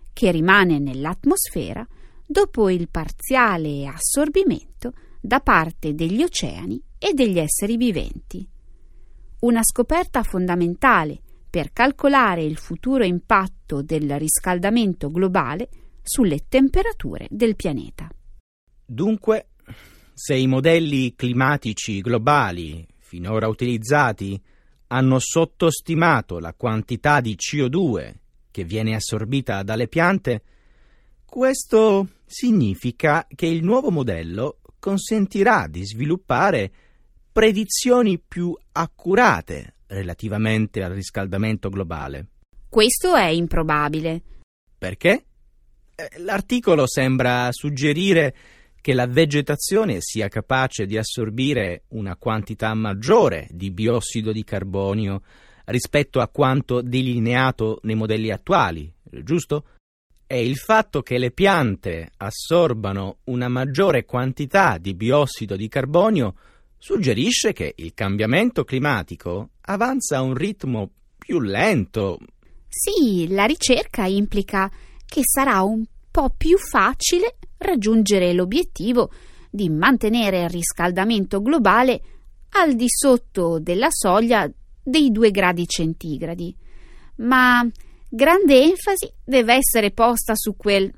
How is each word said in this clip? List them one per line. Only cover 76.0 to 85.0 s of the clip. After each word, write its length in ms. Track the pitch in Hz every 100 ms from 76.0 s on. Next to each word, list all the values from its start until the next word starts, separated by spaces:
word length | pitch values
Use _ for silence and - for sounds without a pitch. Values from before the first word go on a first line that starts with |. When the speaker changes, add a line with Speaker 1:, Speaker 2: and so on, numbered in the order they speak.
| -
Speaker 1:
po' 240 | - 269 -
più 200 | 311 381
facile 800 | - 247 214 269 - 349 453 - - -
raggiungere 760 | 392 302 208 226 202 196 180
l'obiettivo 800 | 175 180 262 - - 214 240 196 - - - -
di 180 | 151 175
mantenere 760 | 156 208 247 214 240 202 185
il 60 | 170
riscaldamento 920 | 175 170 - 175 180 208 214 185 196
globale 580 | 220 311 202 220 254 220 - - - - -
al 260 | 403 330 233
di 100 | 240
sotto 720 | - 277 240 - 190 170 165
della 300 | 170 180 302
soglia 580 | - 196 196 233 220 151 - - -
dei 300 | 269 302